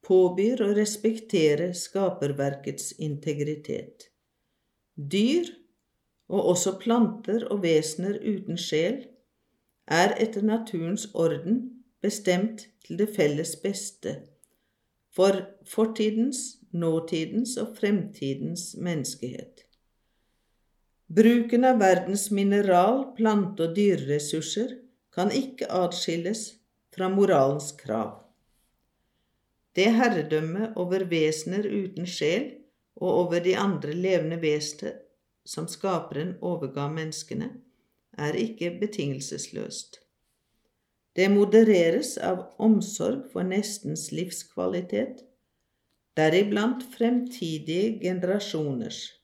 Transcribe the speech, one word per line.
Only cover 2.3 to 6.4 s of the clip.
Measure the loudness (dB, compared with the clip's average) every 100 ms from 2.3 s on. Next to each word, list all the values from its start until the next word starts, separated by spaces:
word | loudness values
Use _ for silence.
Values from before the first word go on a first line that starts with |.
| -2 -2 -2 -10 -10 -12 -8
integritet. | -6 -4 -6 -4 -4 -6 -8 -8 -10 _ -20 _ _ _ _ _ _ _ _ -14
Dyr, | -2 2 4 2 0 -10 _ _ _ _ _ _ _
og | 0